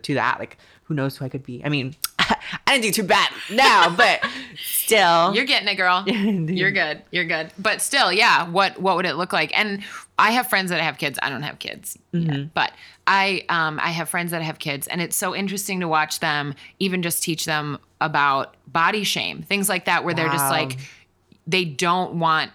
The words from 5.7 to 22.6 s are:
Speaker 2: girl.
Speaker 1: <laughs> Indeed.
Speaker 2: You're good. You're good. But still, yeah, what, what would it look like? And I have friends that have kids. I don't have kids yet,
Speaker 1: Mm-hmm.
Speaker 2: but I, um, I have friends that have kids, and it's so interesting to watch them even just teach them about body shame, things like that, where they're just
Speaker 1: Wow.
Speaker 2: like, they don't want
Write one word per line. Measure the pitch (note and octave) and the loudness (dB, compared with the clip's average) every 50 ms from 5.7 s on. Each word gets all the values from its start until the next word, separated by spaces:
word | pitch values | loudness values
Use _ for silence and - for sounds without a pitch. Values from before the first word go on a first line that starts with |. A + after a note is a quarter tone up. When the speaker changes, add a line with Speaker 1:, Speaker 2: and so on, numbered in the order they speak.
| G3 | 0
Speaker 2:
girl. | F#3+ F#3 F3+ F3+ F#3 G3 | 2 2 2 2 2 2
Speaker 1:
<laughs> | |
Indeed. | - A#3+ G#3+ G3 A3 G3+ F#3 D#3+ D#3 F#3 | 0 -2 0 0 0 0 0 -2 -2 -2
Speaker 2:
You're | F3+ F#3 G3 | 0 0 0
good. | G3 F#3+ E3+ D3+ D3+ - - _ | 0 0 0 -2 -4 -8 -10 _
You're | - F3 F3 | -4 -4 -2
good. | E3 F3 D#3+ D#3+ E3 - - | -2 -2 -4 -4 -6 -8 -4
But | F#3 G#3+ G3 - - | -2 -2 -2 -2 -2
still, | - - C#4 A#3 F#3+ | 0 2 2 2 4
yeah, | F3+ G3+ A#3 A3 - C#3 E3+ E3+ | 4 4 4 6 4 4 2 0
what, | E3+ F#3+ G3 F#3 - - | 0 2 2 2 0 -2
what | F3+ F#3+ F3+ | 0 0 0
would | E3+ F#3 | 2 0
it | F3 C3+ | 0 -2
look | D#3 F3+ F#3 G3+ | -2 -4 -2 0
like? | F3 D#3 D3+ - | -2 0 0 0
And | - G#3+ G#3 G3+ G3 G3+ - - - - _ _ - | 0 0 0 -4 -6 -8 -12 -16 -16 -18 _ _ 0
I | G3 G#3+ | 2 2
have | A#3 B3 A#3+ A#3+ | 2 0 0 0
friends | A3 G3 F#3+ F3 | 0 -2 0 0
that | F3+ D#3+ | -2 -2
have | E3 D#3 C#3 | -2 -2 -2
kids. | - E3 C#3+ C3+ - - | -4 -4 -4 -2 -2 -2
I | C#3 | -2
don't | C#3 B2 D3 | -2 -4 -8
have | D3 - - | -10 -10 -10
kids | - - - - - - - - _ _ - | -12 -12 -12 -12 -12 -14 -14 -16 _ _ -4
yet, | E3+ E3+ | -2 0
Speaker 1:
Mm-hmm. | D#3+ C#3+ C#3 C#3+ D#3+ - | 0 -2 -2 -4 -4 -2
Speaker 2:
but | C#3 - - - - - - - _ _ - | -2 -2 -2 -4 -8 -20 -20 -20 _ _ 2
I, | F#3+ G3 F#3+ G3 F#3+ - - - | 2 2 2 2 0 -2 -2 -2
um, | E3+ E3+ D#3+ D#3 D#3 - - | -2 0 0 -2 -2 -4 -4
I | E3+ | -4
have | E3 E3+ E3 D#3 | -4 -4 -4 -4
friends | - F3 E3+ E3+ E3+ | -4 -4 -4 -4 -4
that | E3 D#3+ | -4 -4
have | D#3 D#3+ - | -6 -6 -6
kids, | - D#3 C#3 C#3 - | -6 -6 -6 -6 -6
and | - - F3+ | -6 -6 -6
it's | E3+ - - | -4 -4 -4
so | - G#3 F#3 B2+ | -4 -4 -4 -4
interesting | E3 G3 F#3+ F#3+ G3+ G3 - F#3+ F3+ | -4 -4 -4 -6 -6 -6 -6 -4 -4
to | F3+ E3 | -2 0
watch | D#3+ D#3 D3+ D3+ - - | 2 2 0 0 -2 -2
them | F3 D#3+ D3 D3 C#3+ D3 C3+ - - - - - | -2 -2 -2 -2 -4 -6 -8 -12 -16 -16 -6 -4
even | F#3+ F#3+ F#3 F#3 E3+ | -2 -2 0 -2 -2
just | E3+ E3+ - - | -2 -4 -4 -4
teach | - D#3+ D#3 - | -4 -4 -4 -4
them | E3 D#3 D3+ D3 D3 C#3+ - _ _ _ - | -2 -2 -2 -2 -4 -8 -10 _ _ _ -4
about | D#3 D#3 D3+ D3 C#3+ C#3+ C3+ C3+ B2 - - _ _ - | -2 0 2 2 2 2 2 0 -2 -4 -10 _ _ -4
body | C3 E3 E3 F#3+ G#3 A3 G3 | 0 2 2 2 2 0 -2
shame, | - - D#3 G#2+ F2+ D2+ - D#3+ | -2 -2 -2 -4 -6 -6 -8 -6
things | - G3 G3+ G3 G3+ | -4 -2 -2 0 -2
like | G3 F3+ - | -2 -2 0
that, | G3+ F3 E3 C3+ | 0 0 0 0
where | F3 E3 | 0 -2
they're | E3+ D#3+ D#3 | 0 0 0
just | C#3 C#3 C#3 | 0 2 2
Speaker 1:
Wow. | C3+ | 2
Speaker 2:
like, | - D#3 D#3 C3+ B2+ C3 - - - - _ _ _ _ _ _ _ _ _ | 0 0 -2 -4 -6 -10 -12 -16 -20 -20 _ _ _ _ _ _ _ _ _
they | E3 F3 F#3 F#3 | -2 0 0 0
don't | E3 C#3 - F3+ F3 F3 F#3 F3+ - - E3+ | -2 -2 -2 0 0 2 0 0 -2 -2 0
want | E3 D#3+ D#3+ D#3 C#3+ - - _ | 2 2 2 2 0 -4 -8 _